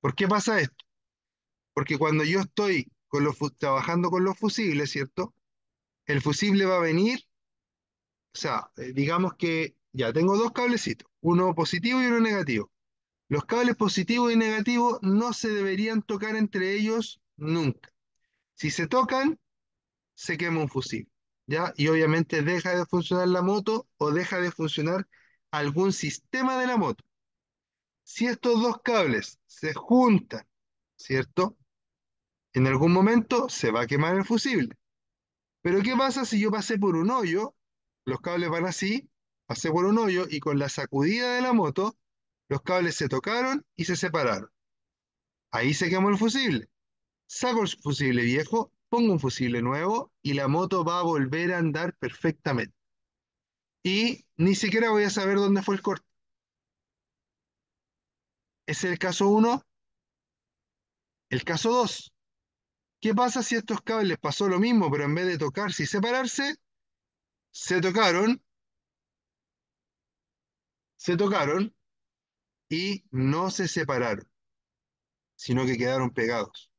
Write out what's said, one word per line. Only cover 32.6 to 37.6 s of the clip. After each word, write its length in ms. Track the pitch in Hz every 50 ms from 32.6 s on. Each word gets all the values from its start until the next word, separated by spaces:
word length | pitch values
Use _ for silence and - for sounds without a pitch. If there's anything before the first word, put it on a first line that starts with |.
| 127 131
algún 240 | 135 135 147 170
momento 580 | 175 185 190 208 233 240 226 - 254 240 254 254
se 220 | - - - 117
va 100 | 107 117
a 60 | 123 113
quemar 280 | 143 139 151 165 180
el 100 | 196 190
fusible. 500 | 196 226 220 - 277 254 190 131 113 - _ _ _ _ _ _ _ _ _ _ _ _ _ _ _ _ _
Pero 200 | _ 175 175 196 196
¿qué 120 | 240 254
pasa 300 | 247 269 269 254 269 262
si 140 | - 233 208
yo 120 | 208 214
pasé 280 | 202 220 202 - 226 202
por 160 | 202 196 175
un 160 | 160 165 208
hoyo? 440 | 254 262 220 170 160 190 220 277 _ _